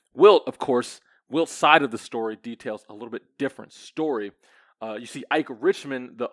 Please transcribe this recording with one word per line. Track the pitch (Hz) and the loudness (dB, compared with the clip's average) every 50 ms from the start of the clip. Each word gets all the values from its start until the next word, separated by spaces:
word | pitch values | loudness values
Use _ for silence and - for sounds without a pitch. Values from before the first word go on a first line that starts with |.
| _ _ - | _ _ 2
Wilt, | 127 180 214 196 156 - | 6 8 8 8 8 4
of | 131 - - | -2 -10 -8
course, | - - 127 123 117 - - - _ _ _ _ _ - | -4 -2 0 0 -2 -4 -10 -20 _ _ _ _ _ -6
Wilt's | 123 160 165 - | -4 -4 -2 -4
side | - - - 151 156 165 143 | -2 2 4 6 6 6 6
of | 123 | 4
the | 110 110 | -4 -6
story | - - - 117 113 110 110 | -10 -8 -8 -6 -6 -6 -6
details | - - 120 117 - - 117 107 104 _ - | -8 -12 -14 -12 -12 -10 -10 -10 -10 _ -18
a | 107 | -20
little | 104 120 113 | -18 -16 -12
bit | 113 117 _ _ _ | -12 -12 _ _ _
different | - 139 131 - - 110 - - | -6 -6 -6 -6 -8 -20 -20 -20
story. | - - - - 156 156 156 135 110 104 101 - _ _ _ _ _ _ _ _ - | -20 -20 -14 -8 -4 -4 -2 -2 -4 -4 -8 -12 _ _ _ _ _ _ _ _ -14
Uh, | 113 113 107 | -12 -10 -10
you | 110 120 | -10 -12
see, | 117 - 135 120 - | -14 -16 -12 -6 -2
Ike | 143 160 151 - | -2 -2 -2 -2
Richman, | 127 107 127 190 196 - - 143 135 127 127 120 - 113 | -6 -4 0 0 0 -2 -4 -10 -10 -10 -10 -12 -10 -8
the | 120 - | -8 -6